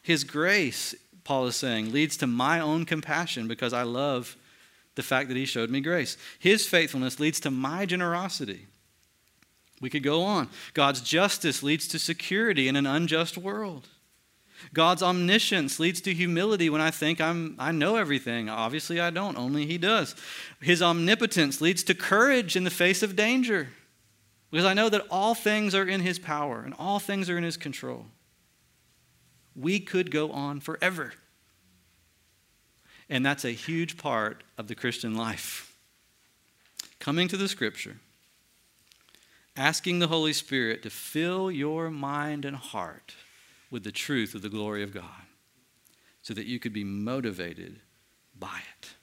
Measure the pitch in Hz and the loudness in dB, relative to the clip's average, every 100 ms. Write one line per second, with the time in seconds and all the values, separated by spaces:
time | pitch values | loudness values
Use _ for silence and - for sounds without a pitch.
0 | - 160 139 147 175 208 147 - - - | 2 0 2 0 4 4 2 -2 -8 -10
1 | _ - - 139 123 - 131 110 110 139 | _ -20 -2 0 0 0 0 0 0 2
2 | 151 - 131 120 131 170 156 160 160 160 | 2 2 0 2 2 2 2 0 0 -4
3 | 151 151 170 - 113 113 123 120 120 123 | 0 -2 -2 -4 -4 -2 -2 0 -2 0
4 | 143 127 117 - - - - _ _ - | 0 -2 -4 -16 -20 -20 -20 _ _ -10
5 | - 131 135 127 135 123 113 135 147 175 | 0 0 2 -2 -2 -2 0 0 0 0
6 | 131 - - - 175 214 - 175 156 135 | -2 -6 -14 2 4 6 6 4 4 0
7 | 127 - 151 151 151 131 135 175 196 180 | -2 0 0 0 -2 -2 -2 -2 -2 0
8 | 175 175 185 - 120 95 - _ _ _ | 0 -2 -4 -6 -6 -8 -14 _ _ _
9 | _ _ _ _ _ _ _ _ 131 151 | _ _ _ _ _ _ _ _ -4 -2
10 | 139 156 185 196 117 - - - 139 131 | 2 2 2 0 -2 -8 -6 4 4 4
11 | 120 156 196 - 165 131 143 160 - 190 | 2 4 4 2 0 0 0 0 0 -4
12 | - 170 - 190 226 160 131 139 139 147 | -4 -4 -2 0 2 4 2 2 2 2
13 | 165 160 165 - 185 208 208 147 - _ | 2 2 0 -4 -8 -6 -8 -10 -18 _
14 | _ _ _ _ _ - - 147 165 180 | _ _ _ _ _ -20 -6 4 4 6
15 | 180 180 175 214 - 190 135 - 165 180 | 2 2 4 4 4 2 0 0 0 0
16 | 196 170 180 165 202 208 165 151 156 - | -2 0 2 2 2 2 2 4 0 2
17 | 156 170 160 170 160 - 135 165 160 226 | 0 2 0 0 -4 -4 -2 2 2 2
18 | 170 139 127 117 110 110 113 156 - 170 | 2 -2 -2 -4 -4 -2 -2 -4 -4 -2
19 | 170 170 202 143 123 147 147 170 180 220 | 0 -2 -4 -4 -2 -2 0 0 2 2
20 | 151 - - - - - 147 175 175 170 | 0 -8 -14 -14 -14 -4 4 6 6 4
21 | 170 220 233 180 147 135 160 170 - 180 | 4 4 4 4 2 4 2 2 0 0
22 | - 196 262 262 185 185 185 - 180 185 | 4 6 6 4 2 0 0 4 4 4
23 | 214 185 214 262 247 196 131 - _ _ | 2 2 2 2 2 0 -2 -12 _ _
24 | _ _ _ _ _ 156 185 196 220 208 | _ _ _ _ _ 2 4 6 4 2
25 | - 180 214 226 214 214 208 190 190 190 | 0 2 2 2 2 2 2 2 2 0
26 | 180 170 160 147 143 117 127 - 170 202 | 0 -2 -4 -4 -2 -4 -8 -6 -2 -2
27 | 202 196 180 175 170 165 151 135 131 123 | 0 -2 -2 -2 -2 -4 -8 -8 -8 -10
28 | 110 _ _ _ _ _ _ _ _ _ | -14 _ _ _ _ _ _ _ _ _
29 | _ _ _ _ _ 127 147 202 196 185 | _ _ _ _ _ -6 0 0 0 0
30 | 180 151 151 139 143 143 143 160 180 175 | 0 0 -2 -4 -6 -6 -8 -2 -2 -2
31 | 127 - _ _ _ _ _ _ _ _ | -10 -12 _ _ _ _ _ _ _ _
32 | _ _ _ _ _ _ _ _ _ - | _ _ _ _ _ _ _ _ _ -20
33 | - 131 135 143 127 113 - 165 165 170 | -4 0 0 0 -4 -6 -4 -2 -4 -4
34 | 147 117 107 - - - 107 117 123 - | -2 0 -2 -6 -16 -16 -12 -4 -4 -4
35 | 117 113 113 104 - - - _ _ _ | -4 -4 -4 -6 -8 -12 -14 _ _ _
36 | _ _ _ _ _ _ _ - - _ | _ _ _ _ _ _ _ -18 -18 _
37 | - 160 180 190 196 - 110 - 104 107 | -2 0 0 0 -4 -2 -4 -4 -14 -14
38 | _ _ _ _ _ _ _ _ _ _ | _ _ _ _ _ _ _ _ _ _
39 | _ - _ _ _ - 139 160 180 175 | _ -20 _ _ _ 0 0 2 0 0
40 | 170 165 156 147 - 135 113 110 110 - | 2 2 0 0 -2 0 0 -2 -6 -12
41 | - 151 170 185 190 160 143 160 165 151 | -6 -4 -2 -2 -4 -2 -2 -2 -4 -6
42 | 139 143 147 147 143 139 - 110 85 - | -6 -4 -4 -6 -8 -10 -8 -8 -8 -12
43 | - - - - - - _ 123 104 - | -20 -20 -20 -20 -20 -20 _ -10 -8 -8
44 | - 139 107 107 101 107 104 104 101 101 | -2 0 -2 -6 -8 -6 -4 -4 -6 -10
45 | 87 - - _ _ _ _ _ _ _ | -14 -20 -20 _ _ _ _ _ _ _
46 | _ _ - 107 110 120 120 107 101 101 | _ _ -10 -8 -6 -6 -4 -4 -4 -4
47 | 107 131 117 90 87 85 87 90 _ _ | -2 -2 -4 -6 -8 -10 -16 -18 _ _
48 | _ _ _ - - - - - - - | _ _ _ -16 -12 -12 -14 -20 -20 -20